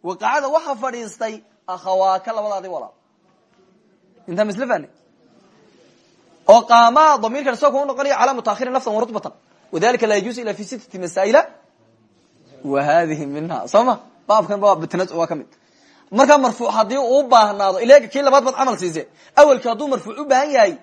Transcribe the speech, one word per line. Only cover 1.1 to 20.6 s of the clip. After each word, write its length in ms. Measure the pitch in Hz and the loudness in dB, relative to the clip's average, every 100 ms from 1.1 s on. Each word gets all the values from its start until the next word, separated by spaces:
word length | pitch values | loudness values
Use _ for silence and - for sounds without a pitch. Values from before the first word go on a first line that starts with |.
| - 226 214 _ _ - | -10 -12 -12 _ _ -14
Akhawaaka 640 | 185 190 190 190 190 226 | -12 -4 0 0 0 -4
labadaadii 380 | 226 214 196 185 160 | -8 -6 -8 -10 -12
walaal. 180 | 110 _ _ _ _ _ _ _ _ _ _ _ _ _ - | -14 _ _ _ _ _ _ _ _ _ _ _ _ _ -10
Intaa 180 | 175 214 | -4 -4
ma 60 | |
isla 160 | 196 254 | -4 -6
fahnay? 220 | 202 139 _ _ _ _ _ _ _ _ _ _ _ _ _ _ _ - | -6 -6 _ _ _ _ _ _ _ _ _ _ _ _ _ _ _ 6
Oo 140 | 226 | 6
qaamaa 560 | 226 233 233 262 311 277 | 8 4 6 4 4 2
damiirkan 360 | 220 262 269 | -2 -4 -6
isagoo 260 | 233 285 269 | 0 0 0
kuu 60 | 285 | -4
noqonaya 300 | 262 277 254 | -4 -2 0
calaa 160 | 247 | 0
mutaakhirin 400 | 254 226 202 254 | 0 -4 -4 -4
lafdan 200 | 254 247 214 | -4 -2 -4
wa 60 | |
rutbatan. 320 | 233 214 160 _ _ _ _ | -4 -8 -12 _ _ _ _
Wadhalika 340 | 165 214 247 220 | -2 0 0 0
laa 80 | 208 | -2
yajuuzu 260 | 202 240 | -2 -8
ilaa 120 | 226 | -10
fi 100 | 190 | -10
sittati 340 | 202 240 _ 185 | -12 -16 _ -12
masaa'ila. 420 | 175 180 196 269 - _ _ _ _ _ _ _ _ _ _ - | -8 -4 2 2 2 _ _ _ _ _ _ _ _ _ _ -16
Wa 200 | 143 139 | -4 -2
haadhihi 420 | 147 165 165 151 139 | 2 2 2 -6 -8
minha. 420 | 143 165 139 98 | -10 -8 -10 0
Soo 160 | 202 | 0
ma? 160 | 254 208 - _ - | 0 -4 -8 _ 0
Baabkan 320 | 214 202 208 | 0 0 0
baa 160 | 202 175 | 0 0
bitnad 360 | 160 180 180 | -4 -6 -6
waa 160 | 165 165 | -6 -6
ka 80 | 160 | -6
mid. 120 | - _ _ _ _ _ _ | -12 _ _ _ _ _ _
Marka 260 | 208 277 294 | 0 4 4
marfuuc 340 | 254 - 240 | 4 -2 -4
haddii 260 | 214 208 269 | -2 -2 -2
uu 220 | 240 269 | 0 0
u 40 | 262 | 4
baahnaado, 520 | 240 208 202 196 185 | 4 4 0 -2 -2
ilaa 200 | 233 285 | 6 6
kii 220 | 226 277 | 6 -2
labaad 220 | 285 277 | 2 2
baad 120 | 254 - | 2 -2
camal 220 | 262 214 | -4 -2
siisay. 280 | 180 160 - _ _ - | -6 -8 -12 _ _ 6
Awalkii 340 | 302 254 240 | 6 6 0
hadduu 180 | 220 294 | -6 -6
marfuuc 300 | 247 208 220 | -6 -8 -12
u 60 | 294 | -2
baahan 260 | 262 302 | 0 2
yahay 220 | 262 | 2